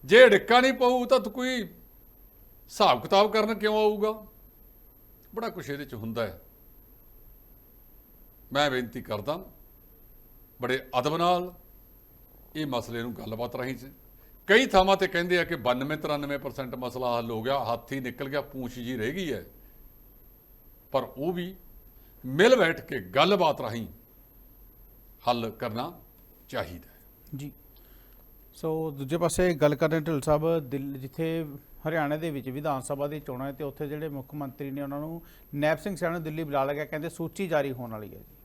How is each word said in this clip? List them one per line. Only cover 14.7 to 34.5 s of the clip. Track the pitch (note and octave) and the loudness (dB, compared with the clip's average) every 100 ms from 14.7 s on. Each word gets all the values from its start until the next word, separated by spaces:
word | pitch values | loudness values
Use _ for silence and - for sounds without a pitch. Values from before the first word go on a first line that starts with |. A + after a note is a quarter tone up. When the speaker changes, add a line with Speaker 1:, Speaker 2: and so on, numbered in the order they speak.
| F#3+ F#3+ G3 | 4 6 4
Speaker 1:
ਤੇ | F#3+ | 2
ਕਹਿੰਦੇ | E3+ F3 F3 | 0 2 2
ਆ | |
ਕਿ | E3 E3+ | 0 -2
ਬਾਨਵੇਂ | B2 B2 C#3 D#3 | 0 0 -2 -4
ਤਰਾਨਵੇਂ | D3+ D3 C#3+ C#3+ | -2 -4 -2 -6
ਪਰਸੈਂਟ | C#3 A#2+ C3 | -6 -8 -10
ਮਸਲਾ | A#2+ B2+ B2+ B2+ A#2 | -8 -8 -4 -2 -2
ਹੱਲ | A#2 | -2
ਹੋ | A2+ | -4
ਗਿਆ, | A2+ C3+ | 0 0
ਹਾਥੀ | A2+ A#2 - F3+ | 0 -4 -4 -6
ਨਿਕਲ | B2+ A#2+ C#3 | -6 -8 -4
ਗਿਆ, | C#3+ | -4
ਪੂੰਛ | C#3 C3+ B2 | -6 -10 -10
ਜੀ | B2 A#2+ C3 | -8 -8 -4
ਰਹਿ | - | -4
ਗਈ | F3 F3 | -4 -4
ਹੈ। | G#2+ F2 - - - - - - - - - _ - - - - | -6 -8 -20 -20 -20 -20 -20 -20 -20 -20 -20 _ -20 -20 -20 -4
ਪਰ | C3+ | -4
ਉਹ | B2+ - D#3 | -4 -6 -4
ਵੀ | F3 F3 F#3+ - - - - - - B2+ | -4 -6 -12 -20 -20 -20 -20 -20 -16 -8
ਮਿਲ | C3+ G#3+ B3+ | 4 6 8
ਬੈਠ | E3 D#3+ | 6 2
ਕੇ | - B2 | -6 -8
ਗੱਲਬਾਤ | F#2 C3 E3+ G3+ E3 C#3+ | -2 4 6 6 4 2
ਰਾਹੀਂ | B2 A2+ G2 - - - - - - - - - - - - - - | -4 -6 -8 -14 -20 -20 -20 -20 -20 -20 -20 -20 -20 -20 -20 -6 -2
ਹੱਲ | A#2+ A2+ | -2 -2
ਕਰਨਾ | G#2+ B2 A2 D3 F3+ - - - - - | -6 -6 -6 -8 -10 -20 -20 -20 -20 -10
ਚਾਹੀਦਾ | B2 G2 F2 - | -8 -8 -10 -18
ਹੈ। | - - - - C#3 | -20 -20 -20 -14 -12
Speaker 2:
ਜੀ। | D3 - - - - - - - - - - | -12 -16 -20 -20 -20 -20 -20 -20 -20 -20 -20
ਸੋ | - E3 D#3+ D#3+ | -10 -4 -4 -4
ਦੂਜੇ | C#3 C#3 E3 | -6 -4 0
ਪਾਸੇ | E3+ - F#3 | 0 2 2
ਗੱਲ | D#3+ D3 | 4 2
ਕਰਦੇ | C3+ D#3+ D#3+ | 4 2 0
ਹਾਂ | |
ਢਿੱਲੋਂ | D3+ D3+ | 0 -2
ਸਾਹਿਬ, | C3 D3+ D#3+ E3 | 2 2 2 -2
ਦਿੱਲ-, | C3+ C3+ C#3 C#3 | -2 -8 -6 -10
ਜਿੱਥੇ | C3 - D#3+ E3 D#3 C#3+ - - D#3+ | -12 -6 -4 -4 -6 -12 -18 -10 -4
ਹਰਿਆਣਾ | D#3+ C#3+ D3+ | -2 -2 -2
ਦੇ | E3 | -4
ਵਿੱਚ | C#3 B2+ | -6 -6
ਵਿਧਾਨ | C3 D3+ C3+ | -6 -4 -4
ਸਭਾ | B2 C#3+ C#3+ | -4 -4 -4
ਦੀ | D3+ | -6
ਚੋਣਾਂ | - B2 C#3 | -8 -8 -8
ਹੈ | |
ਤੇ | C#3 | -6
ਉੱਥੇ | D3 C3+ D3+ | -10 -8 -8
ਜਿਹੜੇ | D3+ D#3 | -6 -8
ਮੁੱਖ | C#3+ C3 | -8 -10
ਮੰਤਰੀ | D3+ C#3 | -10 -10